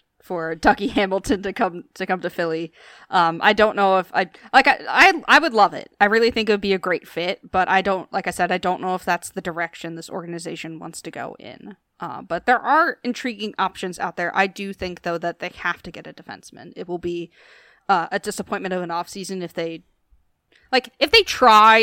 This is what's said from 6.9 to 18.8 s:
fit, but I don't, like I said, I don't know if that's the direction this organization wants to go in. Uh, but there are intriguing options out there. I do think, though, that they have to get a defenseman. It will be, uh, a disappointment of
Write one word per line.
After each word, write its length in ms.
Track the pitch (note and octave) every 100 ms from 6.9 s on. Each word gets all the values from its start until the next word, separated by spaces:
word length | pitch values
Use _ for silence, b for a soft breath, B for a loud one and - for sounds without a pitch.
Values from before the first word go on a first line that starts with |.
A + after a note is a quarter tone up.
| F3 -
fit, 440 | - F3 G3 -
but 180 | F#3+ F3+
I 140 | F#3+
don't, 280 | F#3 F#3+ -
like 140 | G3 F3+
I 60 |
said, 200 | F3 F3+
I 60 | F#3
don't 240 | A#3 -
know 140 | F#3 F#3
if 100 | -
that's 240 | F3 -
the 120 | -
direction 520 | F3 E3 E3+ - E3
this 160 | E3 -
organization 680 | F#3+ E3+ E3+ E3 E3 E3+ D#3+
wants 240 | E3+ E3+
to 80 | E3+
go 240 | D#3+ A#2+ -
in. 400 | - - - G3 _ _
Uh, 240 | E3+ B2
but 240 | G3 E3+ G3+
there 100 | A#3+
are 400 | - - E4 -
intriguing 500 | A#3+ B3 B3+ G#3 G#3+ -
options 400 | F#3+ - F#3+ F3
out 180 | F3+ -
there. 180 | F3 -
I 120 | G3
do 260 | F#3+ G3
think, 300 | G3 F#3 F3
though, 160 | F3 E3+
that 180 | E3+ E3
they 140 | F3+ -
have 260 | F3+ E3+
to 80 | -
get 160 | E3 D3+
a 60 |
defenseman. 600 | - - G2+ - - - -
It 120 | F3+
will 100 | F3
be, 320 | F3 F3 E3+ b b b b b -
uh, 200 | F#3+ D#3+
a 60 | G3
disappointment 560 | G#3 - G3+ G3+ F#3
of 80 | F3+